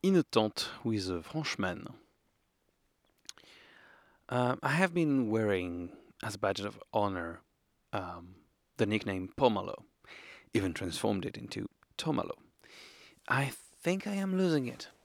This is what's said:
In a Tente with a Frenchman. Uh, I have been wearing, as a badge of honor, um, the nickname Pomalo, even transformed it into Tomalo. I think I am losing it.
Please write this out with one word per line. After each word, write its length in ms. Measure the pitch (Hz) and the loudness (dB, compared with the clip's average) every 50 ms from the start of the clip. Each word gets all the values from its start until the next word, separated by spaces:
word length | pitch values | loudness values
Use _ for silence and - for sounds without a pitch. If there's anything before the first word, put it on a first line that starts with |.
In 140 | - 190 190 | 4 6 6
a 60 | 175 | 6
Tente 460 | - _ - 113 107 107 - - - - - - | 4 _ 4 4 4 4 0 -4 -6 -6 -8 -4
with 280 | - 117 110 101 92 92 | -2 0 0 0 0 -2
a 120 | 90 85 | -4 -4
Frenchman. 640 | 82 - - 156 147 - - - 101 92 87 - - - - - _ _ _ _ _ _ _ _ _ _ _ _ _ _ _ _ _ _ _ _ _ _ _ _ _ - - - - - - - - - - - - - - - _ _ _ _ _ - | -4 -4 -6 -4 -4 -4 -2 -2 -2 -2 -2 -4 -10 -14 -14 -16 _ _ _ _ _ _ _ _ _ _ _ _ _ _ _ _ _ _ _ _ _ _ _ _ _ -20 -20 -20 -20 -20 -20 -20 -20 -20 -20 -20 -20 -20 -20 -20 _ _ _ _ _ -2
Uh, 260 | 127 123 123 123 131 - | 0 2 2 2 2 2
I 80 | - 135 | 2 2
have 240 | 143 165 190 180 170 | 4 4 4 4 4
been 340 | 175 165 151 139 135 123 107 | 2 4 4 4 4 4 4
wearing, 640 | 107 113 110 104 98 92 90 90 87 87 87 87 - - - - _ - | 2 2 4 4 2 2 2 -2 -4 -6 -6 -8 -10 -18 -20 -20 _ -8
as 140 | - 117 101 | -8 -8 -4
a 20 | 101 | 0
badge 220 | - 98 98 98 | 0 0 0 0
of 200 | 98 104 - - - _ - | -4 -6 -8 -10 -18 _ 0
honor, 480 | 110 101 101 95 90 85 82 85 - _ _ _ _ _ _ _ _ _ _ | 0 2 2 0 -2 -4 -6 -8 -12 _ _ _ _ _ _ _ _ _ _
um, 440 | - 101 92 87 87 85 87 87 92 - _ _ _ _ _ _ _ - | -6 -6 -6 -6 -10 -12 -14 -16 -20 -20 _ _ _ _ _ _ _ 0
the 80 | 120 | 2
nickname 420 | 101 107 107 - 107 95 92 92 98 - | 2 2 0 0 -2 -4 -4 -6 -8 -2
Pomalo, 460 | - 139 123 107 98 98 104 - - - _ _ _ - - - - - - - - - _ - | 2 2 4 4 2 -4 -6 -8 -10 -14 _ _ _ -20 -20 -20 -20 -18 -20 -20 -20 -20 _ -2
even 180 | 107 98 92 | 0 0 0
transformed 540 | 80 - 95 87 82 - - 107 101 95 - | -4 -4 -6 -6 -4 -2 0 0 0 0 -2
it 100 | - - | -6 -8
into 320 | - - - - - - - _ _ _ _ _ - | -10 -12 -10 -8 -8 -8 -10 _ _ _ _ _ -6
Tomalo. 400 | - 160 147 120 - - - - - _ _ _ - - - - - - - - - - - _ _ - | -4 -2 -2 -2 -2 -4 -8 -12 -14 _ _ _ -20 -20 -20 -20 -20 -20 -20 -20 -20 -20 -20 _ _ 0
I 240 | - 131 139 135 - - - - - _ | 0 0 0 -2 -6 -12 -20 -20 -20 _
think 240 | - 165 185 196 - | -2 0 0 0 -2
I 80 | 208 202 | -4 -2
am 240 | 196 196 190 185 185 | -2 0 0 2 4
losing 280 | 190 175 160 147 127 | 4 4 4 2 2
it. 220 | 120 113 - - - - _ | -2 -6 -10 -14 -16 -18 _